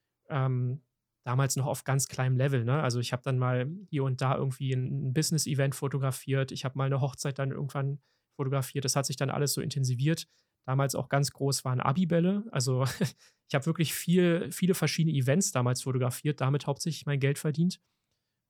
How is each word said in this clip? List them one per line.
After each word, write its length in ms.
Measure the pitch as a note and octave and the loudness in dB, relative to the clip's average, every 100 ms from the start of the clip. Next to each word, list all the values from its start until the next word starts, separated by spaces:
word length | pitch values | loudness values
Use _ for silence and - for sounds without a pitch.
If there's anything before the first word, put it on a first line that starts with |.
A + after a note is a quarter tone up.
| _ _ - | _ _ -6
Ähm, 520 | D3 C3 B2+ B2 C3+ - _ _ _ | -2 0 0 -2 -4 -10 _ _ _
damals 320 | - B2 C3+ - | -2 2 2 2
noch 100 | B2+ | -2
auf 180 | - | -2
ganz 240 | - C3+ - | 0 0 0
kleinem 280 | - C3 B2+ | -2 0 2
Level, 280 | C#3 C3+ | 2 2
ne? 180 | A#2 C#3+ | 2 2
Also 160 | C3+ A#2+ | 2 0
ich 140 | A#2+ | -2
habe 100 | B2+ | -4
dann 160 | C#3+ B2+ | -2 0
mal 320 | B2+ B2+ C3 F#3 F#3+ | 2 0 -2 -6 -6
hier 140 | D3+ | -2
und 160 | C3+ C3 | -2 0
da 160 | C3 C3+ | 0 0
irgendwie 360 | C3+ B2+ C3+ | 0 -2 -2
ein, 360 | B2+ C3 C#3 C3 | -2 -2 -2 -2
ein 40 | |
Business-Event 600 | B2+ D3+ D#3+ - C3 C#3 | 0 0 0 0 0 0
fotografiert. 760 | C3+ C#3 C#3 C3+ C3 - C3+ C3+ | 0 -4 -2 -2 -4 -2 0 0
Ich 140 | C3+ | -4
habe 140 | C3+ C3+ | -6 -2
mal 80 | C3+ | 0
eine 140 | C#3 | 0
Hochzeit 380 | C3+ - D3 C3 | 0 -2 -6 -4
dann 120 | C3+ | -4
irgendwann 500 | - C#3 C#3+ C3+ C#3+ _ _ _ - | -4 -4 -2 -4 -4 _ _ _ -4
fotografiert. 480 | C3+ C#3 B2+ C#3+ | -2 0 -2 -4
Das 120 | C3+ D3 | 0 0
hat 100 | C#3 | 0
sich 100 | C#3+ | -2
dann 140 | C3+ | -2
alles 220 | C#3 C#3+ | 0 -2
so 80 | - | -2
intensiviert. 640 | D3+ C#3+ B2+ A#2+ C#3+ E3 - _ _ _ | -4 -2 0 0 0 0 -4 _ _ _
Damals 300 | - C3+ C#3 | -2 0 2
auch 140 | - C3 | 0 0
ganz 240 | C#3 C#3+ | 0 0
groß 320 | - C#3 C3+ | -2 -2 -2
waren 160 | C3 B2+ | -2 0
Abibälle. 640 | - C3+ F3 E3+ F3 G3+ A3+ | 2 2 2 4 2 0 -2
Also 320 | C#3 B2 B2+ | -2 0 2
<laughs> 640 | C3 - - - - _ - | 0 0 -4 -4 -20 _ -4
ich 60 | |
habe 120 | C#3+ E3 | -2 0
wirklich 280 | D#3+ D#3 | 0 0
viel, 560 | - - F3+ F3 E3+ C#3 | -2 2 4 6 2 -2
viele 220 | - F#3 | 0 2
verschiedene 420 | F#3 D3+ - E3 D3 | 2 2 2 2 2
Events 340 | B2+ D#3+ F#3+ | 4 4 2
damals 320 | B2+ B2 B2 | 2 2 0
fotografiert, 580 | C3+ B2+ B2+ - D3 D3 | 0 0 0 -2 -4 0
damit 260 | C3 C#3+ - | 0 0 -2
hauptsächlich 400 | C#3 E3+ C#3+ - | -4 -4 -6 -2
mein 140 | C#3+ | 0
Geld 180 | C3+ C#3+ | 0 0
verdient. 420 | D#3+ D3 F3+ - _ _ _ _ _ _ | -2 2 0 0 _ _ _ _ _ _